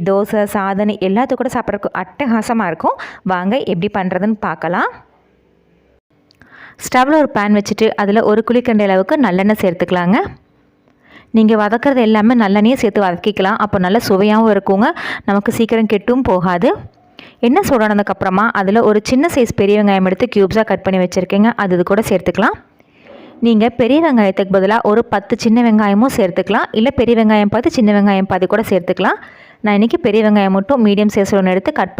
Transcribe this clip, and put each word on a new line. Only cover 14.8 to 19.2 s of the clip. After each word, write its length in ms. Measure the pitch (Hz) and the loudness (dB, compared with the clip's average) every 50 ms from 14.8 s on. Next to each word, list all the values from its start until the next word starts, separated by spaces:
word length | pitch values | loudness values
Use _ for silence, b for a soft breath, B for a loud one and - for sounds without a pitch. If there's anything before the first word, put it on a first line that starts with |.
| 233 302 349 B B B B B B | 0 0 -2 B B B B B B
நமக்கு 240 | - 196 202 - 233 - | -2 -2 -2 -2 -2 -2
சீக்கிரம் 320 | - 226 214 233 226 220 208 | -2 -2 0 0 0 0 0
கெட்டும் 320 | 220 196 - - 247 262 247 247 | -2 -2 0 0 -2 0 0 0
போகாது. 400 | 185 180 175 190 180 170 202 285 415 415 - - _ _ _ _ B B B B B B - | 0 0 0 0 0 0 0 0 0 -2 -6 -14 _ _ _ _ B B B B B B 0
எண்ணெய் 180 | 240 277 392 392 | 0 2 2 2
சூடானதுக்கப்புறமா 760 | - 285 220 214 214 208 202 202 - 190 - - 190 185 196 220 233 - 202 | 2 0 0 2 2 0 0 -2 -2 -4 -4 -2 -2 0 0 0 0 -2 -2
அதுல 220 | 190 190 202 233 - 214 | 0 0 2 2 2 2
ஒரு 100 | 208 214 202 - | 2 0 0 0
சின்ன 180 | 262 254 | 0 0